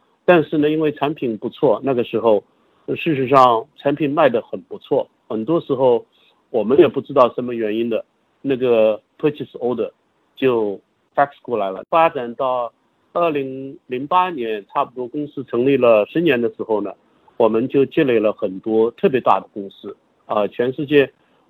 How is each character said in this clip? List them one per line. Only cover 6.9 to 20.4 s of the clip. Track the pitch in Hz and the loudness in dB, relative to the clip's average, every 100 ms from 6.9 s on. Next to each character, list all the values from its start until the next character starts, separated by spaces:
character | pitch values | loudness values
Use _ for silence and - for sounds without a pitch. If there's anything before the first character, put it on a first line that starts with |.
| 139 | 2
知 | - | -2
道 | 139 120 | 2 2
什 | - | 2
么 | 123 | -8
原 | 117 107 107 | -6 -4 -2
因 | 117 | -2
的， | 107 - _ _ _ | -4 -8 _ _ _
那 | 135 131 | -4 -2
个 | 127 117 110 104 _ - | 2 4 4 0 _ -4
purchase | 156 147 - | -4 -4 -14
order | - 120 117 95 _ _ _ _ | -6 -4 -4 -6 _ _ _ _
就 | - 131 117 104 95 _ _ _ | -2 0 0 -2 -6 _ _ _
fax | - 143 - | -2 -2 -2
过 | - 117 | -8 -4
来 | 98 | -4
了。 | 95 - | -8 -2
发 | 170 165 | 2 2
展 | 147 120 | 0 -10
到 | 117 131 127 117 _ _ _ _ | -6 -4 -2 -6 _ _ _ _
二 | - 170 | -4 -2
零 | 143 135 135 135 - - | -2 -6 -10 -14 -16 -10
零 | 123 | -10
八 | 147 180 185 | -2 -2 -2
年， | 160 113 107 98 | -4 -6 -8 -6
差 | 147 | -6
不 | 127 120 | -4 -6
多 | 123 | -10
公 | 147 147 | -8 -10
司 | 143 | -10
成 | 127 120 | -6 -2
立 | 131 139 | 0 4
了 | 120 110 104 | 4 4 2
十 | 160 | 0
年 | 170 123 | 0 0
的 | 117 - | -2 -4
时 | |
候 | 110 107 | -4 -4
呢， | 98 - _ _ _ - | -4 -12 _ _ _ 0
我 | 113 | 2
们 | 110 131 | 2 0
就 | 143 131 | 0 0
积 | - | 0
累 | 143 113 | 2 2
了 | 104 | 0
很 | - 101 95 | -2 -6 -6
多 | 113 110 113 | -2 0 0
特 | - 196 | 0 0
别 | - | 0
大 | 131 95 | 2 0
的 | - | 0
公 | - 98 | -14 -14
司， | - 101 - _ _ | -14 -18 -18 _ _
啊， | - 110 | -4 -2